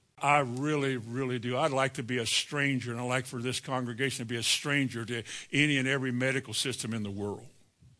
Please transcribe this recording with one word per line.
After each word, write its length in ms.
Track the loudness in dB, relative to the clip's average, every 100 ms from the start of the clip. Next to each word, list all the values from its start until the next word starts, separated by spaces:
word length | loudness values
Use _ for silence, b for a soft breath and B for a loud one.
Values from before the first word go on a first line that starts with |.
| _ -2
I 220 | 4 4
really, 580 | 4 0 0 2 2 0
really 420 | -4 -4 -2 -2
do. 180 | -2 2
I'd 140 | 2
like 220 | 4 2 0
to 80 |
be 140 | -2 -2
a 80 | 0
stranger, 640 | 0 0 0 2 2 -2
and 80 | -4
I'd 80 | 0
like 180 | 0 -2
for 160 | -4
this 180 | -2 -4
congregation 640 | -2 -4 -2 -2 -2 -2 -4
to 0 |
be 120 | -2
a 60 |
stranger 640 | 0 0 2 2 2 -2 -4
to 180 | -4 -6 B B
any 240 | 4 4 4
and 100 | 4
every 240 | 2 0
medical 420 | 0 2 0 -2
system 400 | -2 -2 -2 -4
in 100 | -4
the 80 | -4
world. 340 | -4 -4 -6 -10 -20 _ _ -20 -20